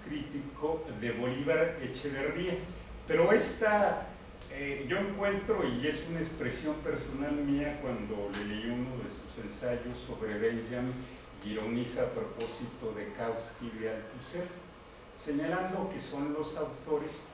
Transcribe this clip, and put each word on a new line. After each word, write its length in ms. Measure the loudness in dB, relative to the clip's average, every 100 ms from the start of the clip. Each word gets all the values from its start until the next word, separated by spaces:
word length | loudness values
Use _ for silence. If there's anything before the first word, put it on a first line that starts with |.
| -4
crítico 760 | -4 -4 -6 -6 -2 0 0 -2 -4
de 120 | -2
Bolívar 640 | 0 0 2 4 6 6 2
Echeverría. 720 | -4 -4 -4 0 0 0 0 0 -4 -10 -10 -12 2
Pero 240 | 6 10
esta, 720 | 10 6 4 6 8 6 4 -2 -10 -14 -14 -10
eh, 340 | -6 -2 -2 2
yo 100 | 2
encuentro, 720 | 2 2 2 2 2 4 4
y 180 | 4 2
es 220 | 0 -2
una 100 | -2
expresión 560 | -2 0 -2 0 -2 0
personal 580 | 0 -2 -2 -2 0
mía 460 | 2 4 4 2 0
cuando 500 | -2 -2 -2 -2 -2 -2 -2
leí 220 | -2 0
uno 280 | 0 -2 -2
de 60 | -6
sus 340 | -8 -10 -8
ensayos 540 | -8 -4 0 0 -2 -6
sobre 400 | -8 -4 -4 2
Benjamin, 540 | 2 2 -2 -2 -2 -4 -8 -12 -14 -8 -4
y 40 |
ironiza 540 | -2 0 0 0 2
a 60 | 0
propósito 840 | 0 -4 -4 -4 -4 -8 -6 -6 -4
de 160 | -6 -4
Kautsky 520 | -2 -2 -4 -8 -8 -4
y 40 |
de 100 | -4
Althusser, 580 | -4 -6 -10 -8 -6 -6 -8 -14 -16 -18 -18 -18 -12
señalando 680 | -2 0 2 2 2 0 -2
que 100 | -4
son 320 | -6 -2 -2
los 240 | 0 -2 -2
autores 680 | -4 -4 0 2 2 -8 -12